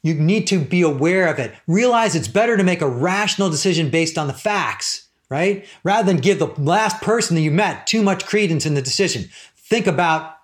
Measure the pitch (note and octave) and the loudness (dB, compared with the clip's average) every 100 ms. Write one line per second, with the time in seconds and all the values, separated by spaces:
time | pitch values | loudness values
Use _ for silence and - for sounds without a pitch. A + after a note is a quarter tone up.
0 | D#3+ D#3 D#3 G#3+ - F#3+ C#3 F3+ E3 C#3 | -2 0 2 2 2 0 0 2 2 2
1 | D#3 F#3+ F3+ C#3+ A#2 - - F3 B3 A#3 | 0 2 0 -2 -6 -8 -2 2 4 2
2 | A3+ D#3+ E3 G3 A#3 A3 F#3 F3 D3 B2 | 2 -2 -2 0 2 2 2 2 -2 -2
3 | D#3+ G3 G#3 - G3 D3+ G3 E3 D#3 D#3+ | -2 0 -2 0 -2 0 0 0 0 0
4 | D#3+ D#3+ D3 - - G#3 D3 - - - | -2 -2 -6 -4 -4 -2 -4 -6 -8 -8
5 | _ _ _ C3+ F#3 G3 - - F3 G#3 | _ _ _ -2 -2 -2 -8 -8 -2 2
6 | G3 F3 C#3 F#3+ E3 - C#3+ F#3 A3 - | 2 2 2 0 -2 -2 0 2 0 -4
7 | - A3+ - E3+ D#3 D#3 G3+ D3 - A3 | -2 0 2 0 2 2 0 -2 -4 0
8 | G3+ F#3 - G#3+ G3+ D#3+ D#3 C#3+ C3 - | 2 0 -2 0 0 0 0 -2 -2 -2
9 | F#3+ B2 F#2 - - _ - A#3+ F#3+ D#3 | 0 -2 -8 -14 -20 _ -2 0 0 0
10 | E3+ D#3+ - - | 0 0 -4 -10